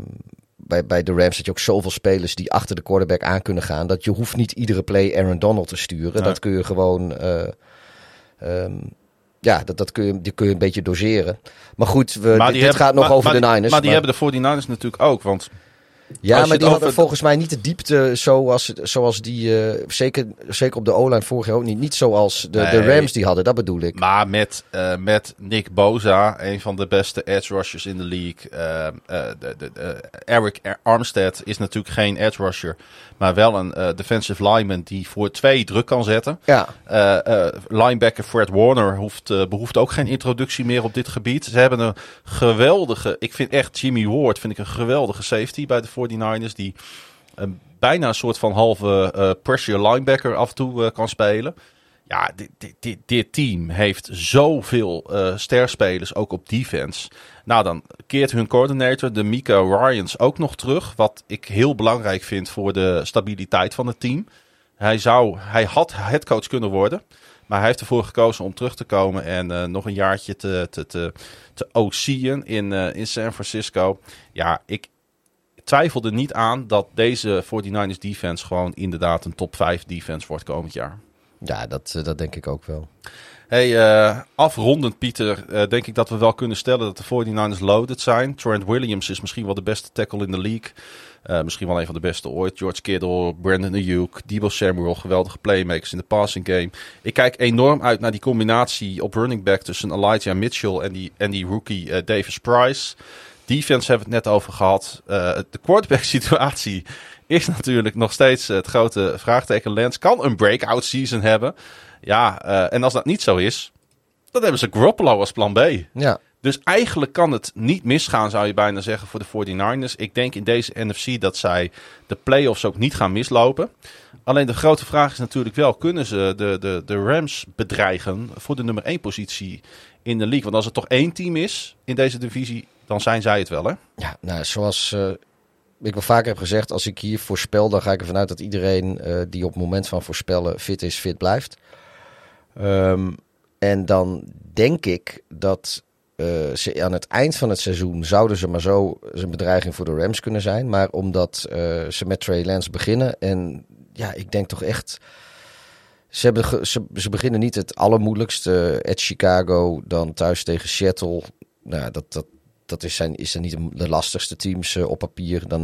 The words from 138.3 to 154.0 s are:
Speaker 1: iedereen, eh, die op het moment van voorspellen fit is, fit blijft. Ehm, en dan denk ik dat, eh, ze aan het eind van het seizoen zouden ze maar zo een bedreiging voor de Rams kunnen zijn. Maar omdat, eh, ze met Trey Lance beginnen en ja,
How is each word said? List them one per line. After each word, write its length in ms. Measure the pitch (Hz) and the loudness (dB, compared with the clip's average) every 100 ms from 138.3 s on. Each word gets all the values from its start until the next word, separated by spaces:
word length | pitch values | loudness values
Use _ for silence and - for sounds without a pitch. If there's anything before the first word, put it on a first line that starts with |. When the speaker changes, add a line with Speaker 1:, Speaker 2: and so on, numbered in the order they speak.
| 87 | -4
Speaker 1:
iedereen, 600 | 98 98 95 95 92 - | -8 -4 0 0 -2 -6
eh, 220 | - 87 87 | -4 -4 -4
die 180 | 90 90 | -4 -6
op 80 | |
het 80 | 90 | -4
moment 260 | 87 95 95 | -2 -2 -2
van 140 | 90 | -6
voorspellen 580 | - 80 - 90 87 - | -6 -10 -2 -2 0 -6
fit 220 | - 98 | -6 -6
is, 140 | 90 - | -6 -6
fit 220 | 95 82 | -6 -2
blijft. 400 | 92 113 - - _ - - - - - - _ _ - | 0 0 -4 -20 _ -20 -20 -20 -20 -20 -20 _ _ -6
Ehm, 560 | 101 98 95 92 92 - _ _ _ - | 0 2 4 2 -2 -6 _ _ _ -2
en 260 | 101 98 87 | 0 0 2
dan 380 | 95 92 87 - - - | 2 2 -4 -10 -20 -10
denk 320 | - 120 165 101 | 2 2 2 -2
ik 380 | 90 - - _ | -4 -6 -20 _
dat, 500 | 80 95 95 - - _ _ _ - | -6 -2 -2 -4 -12 _ _ _ -8
eh, 100 | 85 85 73 | -4 -2 -4
ze 300 | 64 - 71 | -4 -6 -2
aan 80 | 90 | -2
het 160 | 90 - | -2 -4
eind 280 | 110 147 - | 0 0 0
van 140 | 120 | -2
het 100 | 98 | -2
seizoen 460 | - 87 90 85 80 | -2 -2 -4 -4 2
zouden 320 | 101 113 98 | 4 4 2
ze 100 | 87 | -2
maar 140 | 87 | -2
zo 380 | 90 101 98 - 52 | 2 2 2 -4 -12
een 180 | 82 90 | -10 -8
bedreiging 440 | 82 90 92 92 85 | -4 0 2 0 -6
voor 100 | 80 | -4
de 100 | 78 | -2
Rams 240 | 92 110 | -2 -2
kunnen 220 | 113 107 | -4 -2
zijn. 280 | 98 107 131 | -2 -2 0
Maar 200 | 101 98 | 0 0
omdat, 560 | 87 95 92 87 - - | 0 -2 0 -2 -4 -8
eh, 80 | 85 85 82 80 | -4 -4 -4 -6
ze 160 | - 92 | -6 -4
met 140 | 95 | -4
Trey 260 | - 87 87 | -2 -2 0
Lance 240 | 95 - | -2 -4
beginnen 500 | - - 117 131 - | -6 -2 0 0 -2
en 460 | 95 92 87 69 - 55 - | -4 -4 -6 -10 -18 _ -20
ja, 200 | - | -12